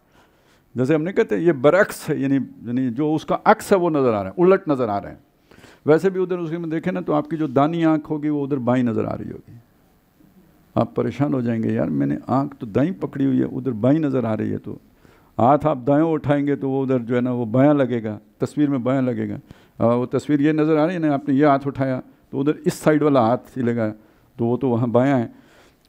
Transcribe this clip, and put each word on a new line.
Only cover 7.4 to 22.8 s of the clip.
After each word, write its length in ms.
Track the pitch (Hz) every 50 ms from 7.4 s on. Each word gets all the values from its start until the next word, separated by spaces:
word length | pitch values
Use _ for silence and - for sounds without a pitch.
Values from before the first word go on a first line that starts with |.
| 156 143
दानी 360 | 120 135 139 151 170 170 165
आंख 260 | 160 160 151 151 -
होगी, 200 | 151 156 143 151
वो 140 | 147 147 143
उधर 160 | 135 147 135
बाईं 240 | 120 120 123 127 123
नज़र 220 | 117 110 107 107
आ 80 | 107 -
रही 160 | - - -
होगी। 300 | - - - - 110 117 _ _ _ _ _ _ _ _ _ _ _ _ _ _ _ - _ _ _ _ _ _ - 120
आप 160 | 117 113 -
परेशान 380 | - 120 120 113 - 143 147 143
हो 80 | 131
जाएंगे, 280 | 120 120 117 113 113 110
"यार, 200 | 110 117 127 -
मैंने 280 | 147 139 139 143 143 - - -
आंख 240 | 123 135 139 147 -
तो 140 | - 123 113
दाईं 260 | 95 123 135 175 190
पकड़ी 320 | - 160 135 - 139 139
हुई 120 | 135 131 127
है, 80 | 131
उधर 260 | - - 127 123 135
बाईं 280 | 120 104 110 127 143 165
नज़र 260 | 151 139 131 131 117
आ 80 | 113 107
रही 160 | 107 110 107
है।" 80 | 104 104
तो 220 | - 104 - - _ _ _ _ _ - - _ _ _ - -
हाथ 220 | 110 123 147 143 -
आप 120 | 156 151 127
दायां 300 | 120 131 143 147 160 165
उठाएंगे, 480 | 160 151 151 127 147 143 143 143 143
तो 140 | 139 139 135
वो 140 | 131 139 135
उधर 160 | 127 131 127
जो 160 | 117 110 127
है 60 | 123
ना, 100 | 123 127
वो 140 | 123 120 120
बायां 300 | 107 107 131 135 147 147
लगेगा, 440 | 143 135 117 123 117 107 110 107 101 - _ _ -
तस्वीर 300 | - 117 - 147 147 139
में 140 | 143 131 113
बायां 200 | 123 135 135 127
लगेगा। 360 | 123 120 110 110 104 101 - - - - _ _ _ _ -
आ, 40 | 117
वो 200 | 117 120 123 127
तस्वीर 360 | 123 - 127 - - 147 143
ये 120 | 143 156 156
नज़र 240 | 156 151 156 160 151
आ 80 | 147
रही 100 | 170 185
है 60 | 175
ना, 120 | 160 151 143
आपने 220 | 135 - - 135
ये 100 | 135 151
हाथ 140 | 147 135 139 135 143
उठाया, 340 | - - 135 135 131 127 - - - _ _ -
तो 60 | - 127
उधर 180 | 135 147 156 - -
इस 80 | 170 -
साइड 300 | -